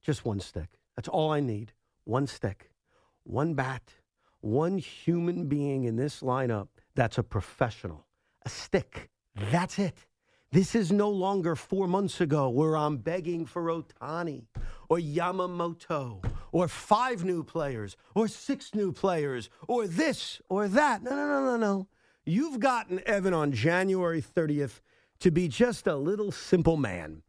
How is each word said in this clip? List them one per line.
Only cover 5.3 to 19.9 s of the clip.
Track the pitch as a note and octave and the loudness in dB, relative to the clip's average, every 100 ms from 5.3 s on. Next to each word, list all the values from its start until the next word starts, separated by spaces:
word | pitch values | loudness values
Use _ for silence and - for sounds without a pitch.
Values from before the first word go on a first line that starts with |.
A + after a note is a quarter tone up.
| F3+ D3+ | -2 -2
being | D3 C#3+ C3+ | 0 0 0
in | B2 A2+ | 0 0
this | D3 - | -2 -4
lineup | C3 B2+ B2+ A2 G2+ _ _ - | -2 0 0 -2 -4 _ _ 0
that's | A#2 - | 0 2
a | |
professional. | - G#2+ - - B2+ - F#2 D#2 _ _ _ _ - | -2 -2 -4 -2 -2 -2 -10 -12 _ _ _ _ -14
A | |
stick. | - - G3 - - - _ _ - G2+ | -12 0 0 0 -14 -18 _ _ -8 2
That's | D#3+ F3+ - | 2 2 0
it. | F#3+ - _ _ _ _ _ | -2 -2 _ _ _ _ _
This | D3+ F#3+ | 4 4
is | A#3 F3 | 2 4
no | G3+ G#3 | 4 4
longer | G3+ F#3 G3 E3+ D#3 | 2 0 2 0 -2
four | - F#3+ F#3 | -2 -2 2
months | F#3 G3 - | 0 0 0
ago | E3 D3+ C3+ | 2 4 2
where | A#2+ D#3 D#3 | 4 2 2
I'm | D3+ D3 | 0 0
begging | G#2+ F3+ E3 E3+ E3+ | -2 -4 -4 -4 -4
for | F3+ E3 | -4 -2
Ohtani | E3 C#3+ - C3 E3 E3+ C3+ A#2+ - - - - | -4 -6 -14 -8 -6 -6 -8 -12 -8 -8 -10 0
or | E3+ | 0
Yamamoto | D#3+ D3+ F3 F#3 F3+ F3 E3+ E3+ - D#3 B2+ G2+ - - - | 2 -2 0 0 -2 -2 -4 -4 -4 -4 -4 -6 -6 -6 -2
or | - F3 | 0 0
five | - - G#3 B3+ A#3 | -2 2 4 4 -2
new | F#3 F3 | -2 -2
players | D3 E3+ C#3+ A#2+ G2+ - _ - | -4 -4 -4 -4 -8 -12 _ 0
or | A3 | 0
six | - - C4+ - | -2 -6 -6 -4
new | G#3+ G3 | -2 -2
players | - G3 E3+ C#3+ B2 G#2+ _ E3 | 0 0 2 -2 -4 -8 _ -4
or | A#3+ | -2
this | G#3 | -2